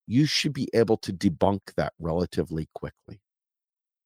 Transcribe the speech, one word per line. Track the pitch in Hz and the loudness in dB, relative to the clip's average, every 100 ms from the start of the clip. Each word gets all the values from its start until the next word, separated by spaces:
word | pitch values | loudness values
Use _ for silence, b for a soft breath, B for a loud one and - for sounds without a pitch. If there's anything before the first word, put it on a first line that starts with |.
| - | 0
you | 117 151 | 2 4
should | - 160 | 2 -2
be | 139 113 | -2 0
able | 113 107 113 | 2 4 2
to | - | -2
debunk | 92 98 - 95 98 - - | 0 0 2 2 0 -2 -4
that | 73 - | -4 -4
relatively | 82 82 87 - 78 80 78 | -4 -2 -2 -2 -4 -4 -6
quickly. | - 76 - - 107 _ _ _ _ _ _ _ _ | -10 -12 -14 -20 -20 _ _ _ _ _ _ _ _